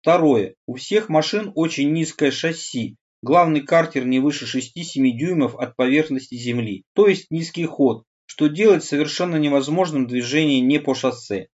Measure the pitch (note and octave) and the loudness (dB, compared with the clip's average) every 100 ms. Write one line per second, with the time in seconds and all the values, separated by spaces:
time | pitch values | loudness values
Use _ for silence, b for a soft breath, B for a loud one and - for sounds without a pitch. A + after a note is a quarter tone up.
0 | - F3 D#3 A#2 F#2+ - - B2+ - G#3 | 2 4 4 2 0 -8 -14 -14 -2 -2
1 | G#3 D#3 D3+ G#3 G#3 - D#3+ D#3+ C#3+ D#3+ | 2 0 0 -4 -6 -4 -4 0 0 0
2 | D#3 - C#3+ C3+ E3+ E3 - B2+ A2 - | -4 0 -2 0 -6 -6 -10 -8 -8 -12
3 | _ _ - E3 E3+ D3+ C#3 - C3 C#3 | _ _ 2 4 4 2 2 2 2 -2
4 | B2 C3 C#3 C#3+ A#2+ C3 B2 - E3+ - | 0 0 0 -2 -6 -6 -6 -12 -10 0
5 | C3 A#2+ E3 F3 B2 A#2 B2+ - B2+ C#3+ | 0 2 -2 0 0 -2 -10 -2 0 2
6 | D3+ C3 - B2 A#2+ A#2+ A2 G2 _ - | 0 -4 -8 -10 -6 -4 -4 -8 _ 4
7 | G#3 F#3+ - E3 E3 E3+ E3 - C3+ A2 | 4 4 -2 -6 -6 -6 -6 2 2 2
8 | _ _ _ - D3+ D3+ A3 F3+ - D3 | _ _ _ 0 0 4 4 4 2 -2
9 | D3+ - F3+ D#3+ D3+ C#3 C3+ D#3+ F3+ D3+ | -2 -2 -2 0 2 2 0 0 0 0
10 | B2 B2 A#2+ D3 D#3 C3+ B2+ D3 D3 C3 | -2 -2 -2 0 2 2 2 2 0 -2
11 | C3 A#2 - G2+ - | -2 -4 -8 -8 -8